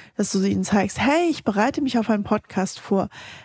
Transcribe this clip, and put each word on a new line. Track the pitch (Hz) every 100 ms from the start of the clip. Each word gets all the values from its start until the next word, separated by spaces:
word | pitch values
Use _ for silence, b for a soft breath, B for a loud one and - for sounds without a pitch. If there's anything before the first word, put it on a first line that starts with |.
| B -
dass | 202
du | 196
ihnen | 190 196
zeigst, | 185 208 190 -
"Hey, | 214 311 349
ich | 302
bereite | - 196 226 294
mich | 277 233
auf | 214
einen | 214
Podcast | 202 214 - - 190 -
vor. | - 196 - B B B